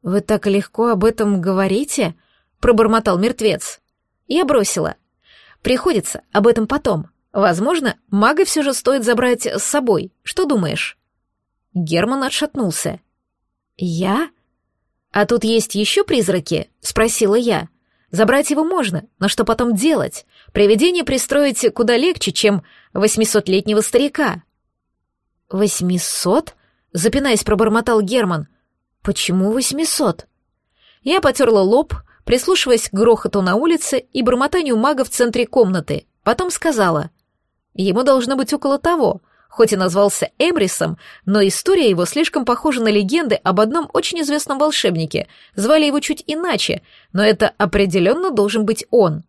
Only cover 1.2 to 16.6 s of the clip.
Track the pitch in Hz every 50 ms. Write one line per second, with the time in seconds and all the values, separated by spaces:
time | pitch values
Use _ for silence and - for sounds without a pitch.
1.2 | 220 208 202 185 170 190 190 185 196 190 190 220 294 - - - 220 165 165 _
2.2 | _ _ _ _ _ _ _ _ - 240 233 214 226 220 220 226 220 214 185 175
3.2 | 196 233 254 - 214 214 170 - - - - _ _ _ _ _ _ _ _ _
4.2 | _ _ 262 330 - 262 - 247 202 - - 185 80 80 - _ _ _ _ _
5.2 | _ _ _ _ _ _ - _ _ - 254 254 - 359 311 208 - - - -
6.2 | _ _ _ 208 202 233 233 233 220 214 277 294 - 254 196 156 147 - _ _
7.2 | _ _ - 202 196 190 175 170 202 269 370 330 277 233 - _ _ _ 196 196
8.2 | 208 240 302 311 381 - - 320 285 277 262 - - - 269 277 220 226 240 220
9.2 | 247 247 247 240 - - - - - - - 294 269 233 202 156 - 190 _ _
10.2 | _ - - - 370 285 294 214 180 - - - - - - _ _ _ _ _
11.2 | _ _ _ _ _ _ _ _ _ _ _ 180 170 151 156 170 175 220 262 269
12.2 | 262 262 - - 302 302 _ 285 233 185 165 - - 156 - 180 _ _ _ _
13.2 | _ _ _ _ _ _ _ _ _ _ _ - 180 180 165 165 185 190 196 262
14.2 | 330 330 _ _ _ _ _ _ _ _ _ _ _ _ _ _ _ _ - 202
15.2 | 208 - 240 233 214 214 226 226 214 - - 202 214 - - 381 403 - 349 247
16.2 | 202 175 190 185 - - 165 151